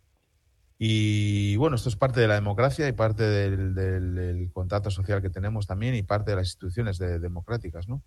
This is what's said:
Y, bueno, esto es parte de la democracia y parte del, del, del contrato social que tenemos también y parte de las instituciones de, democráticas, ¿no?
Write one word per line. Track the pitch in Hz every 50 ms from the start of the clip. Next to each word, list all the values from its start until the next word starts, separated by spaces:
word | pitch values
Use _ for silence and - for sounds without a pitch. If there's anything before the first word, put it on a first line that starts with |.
| _ _ _ _ _ _ _ _ _ _ _ _ _ _ _ -
Y, | 110 110 110 110 107 107 104 104 104 104 104 104 101 101 101
bueno, | 107 143 160 139
esto | 117 - 127
es | 113
parte | - 135 135 120 127
de | 117 107
la | 104
democracia | 104 104 104 101 104 120 139 135 - 151 139
y |
parte | 123 - 110 110 110 107 113
del, | 107 104 101 101 98 98 95 95 95 92
del, | 92 95 95 92 92 92 90 90
del | 90 90 90 90 87 90 90
contrato | - 92 92 90 101 101 101 107
social | 98 90 95 92 101 98
que | 98 92
tenemos | 87 92 98 104 113 107 101 -
también | 95 98 113 127 127
y | 113 95
parte | - 104 104 104 107
de | 101 92
las | 92 87
instituciones | - - - 90 87 117 117 107 92 87
de, | 92 90 87 82
democráticas, | 82 87 87 87 90 - 117 120 107 90 80 82 90 101
¿no? | 127 139 -